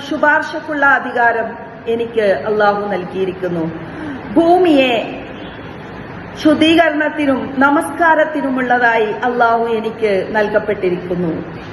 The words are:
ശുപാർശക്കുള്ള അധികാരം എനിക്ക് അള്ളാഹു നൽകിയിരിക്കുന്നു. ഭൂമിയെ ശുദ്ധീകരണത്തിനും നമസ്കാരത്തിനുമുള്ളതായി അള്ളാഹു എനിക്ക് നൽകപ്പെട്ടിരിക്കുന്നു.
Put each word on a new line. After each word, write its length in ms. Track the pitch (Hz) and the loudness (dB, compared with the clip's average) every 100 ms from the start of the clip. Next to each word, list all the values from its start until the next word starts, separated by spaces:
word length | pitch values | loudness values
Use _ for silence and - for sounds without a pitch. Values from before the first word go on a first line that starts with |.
| - | -6
ശുപാർശക്കുള്ള 760 | 302 302 311 - 311 311 294 277 | 0 2 2 0 -8 -6 0 4
അധികാരം 600 | 254 262 247 233 226 220 - - - 233 | 2 0 0 2 2 -4 -8 -14 -10 -4
എനിക്ക് 340 | 233 226 220 | -4 -2 0
അള്ളാഹു 680 | 202 180 220 214 208 202 202 | 2 2 0 2 2 2 -2
നൽകിയിരിക്കുന്നു. 840 | 185 180 190 185 175 180 170 165 - - 320 311 262 - | -4 -4 -4 -4 -2 -4 -2 -4 -6 -12 -10 -10 -10 -2
ഭൂമിയെ 920 | 240 330 359 359 277 262 226 - - - - - - - - - - - - - - | 2 6 6 6 4 4 0 -4 -8 -12 -14 -14 -14 -16 -16 -16 -14 -14 -14 -14 0
ശുദ്ധീകരണത്തിനും 1120 | 311 269 311 330 320 302 302 302 285 247 214 262 | 4 4 4 4 4 2 -2 -2 0 0 -2 2
നമസ്കാരത്തിനുമുള്ളതായി 1500 | 277 302 320 - 339 311 311 302 269 254 247 247 233 226 | 4 4 0 0 4 4 2 0 -2 -2 0 2 2 2
അള്ളാഹു 600 | 214 196 247 240 233 226 233 | 0 -2 -2 2 2 2 0
എനിക്ക് 640 | 220 220 - 214 190 - | -2 -4 -2 0 0 0
നൽകപ്പെട്ടിരിക്കുന്നു. 1120 | 214 208 208 - 202 185 175 - 180 170 - - - - | 0 0 0 0 -2 -2 -2 -4 -4 -2 -4 -8 -12 -12